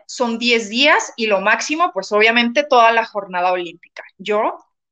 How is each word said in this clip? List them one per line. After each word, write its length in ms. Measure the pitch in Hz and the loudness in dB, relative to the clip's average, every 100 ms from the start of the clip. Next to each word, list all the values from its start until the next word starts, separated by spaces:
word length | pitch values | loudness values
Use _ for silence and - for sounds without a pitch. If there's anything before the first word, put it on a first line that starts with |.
| - | -16
son 300 | - 240 226 | -6 -4 -2
diez 300 | 240 233 208 | 0 0 -2
días 440 | 233 294 359 - - | 0 2 2 -2 -6
y 120 | 220 | -2
lo 120 | 196 | 0
máximo, 500 | 202 226 - 302 349 | 2 0 -2 -2 -2
pues, 180 | 190 196 | -2 -2
obviamente, 520 | 208 220 240 240 233 | 2 4 2 0 0
toda 280 | 294 254 226 | 2 4 6
la 140 | 226 226 | 4 -2
jornada 460 | 214 196 180 180 | -8 -8 -2 -2
olímpica. 500 | 180 175 165 _ - - _ | -2 -6 -14 _ -20 -20 _
Yo, 400 | 190 208 269 359 _ _ _ | -4 -2 -2 -6 _ _ _